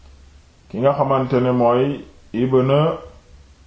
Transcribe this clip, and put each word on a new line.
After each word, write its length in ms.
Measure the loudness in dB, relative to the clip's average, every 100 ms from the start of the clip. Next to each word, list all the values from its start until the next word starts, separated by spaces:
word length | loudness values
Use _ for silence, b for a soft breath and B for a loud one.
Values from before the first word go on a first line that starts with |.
| -20 -20 -20 -20 _ _ -14
ki 80 | -2
nga 140 | 0
xamante 480 | 0 0 -2 0 0
ne 120 | 0
mooy 520 | 2 2 2 0 -4 -12 -20 -10
Ibn, 380 | -4 0 2 2 2 0 -4 -12 -20 -20 -20 -20 -20